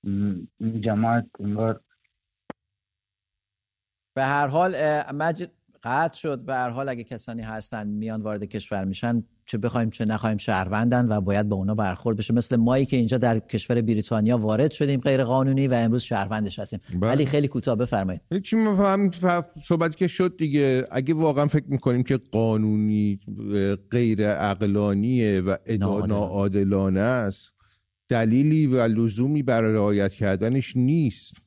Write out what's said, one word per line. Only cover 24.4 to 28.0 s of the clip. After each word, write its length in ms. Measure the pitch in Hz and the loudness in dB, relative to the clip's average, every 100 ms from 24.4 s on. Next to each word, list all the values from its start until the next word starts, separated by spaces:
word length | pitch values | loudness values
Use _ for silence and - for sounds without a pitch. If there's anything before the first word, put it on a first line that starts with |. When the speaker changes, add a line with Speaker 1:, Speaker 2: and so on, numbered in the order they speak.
| 101 92 104 101 104 101 110 127 110 98 | -2 0 0 2 2 0 0 2 2 2
Speaker 3:
و 140 | 92 95 - | 0 -2 -2
ادا-، 140 | 110 | -2
Speaker 2:
ناعادلانه. 340 | 98 98 107 | 0 0 0
Speaker 3:
ناعادلانه 840 | 101 101 98 101 98 98 98 95 95 | -2 -2 0 0 0 2 2 2 2
است، 540 | 107 127 104 95 - _ _ _ _ _ | 0 0 -4 -8 -16 _ _ _ _ _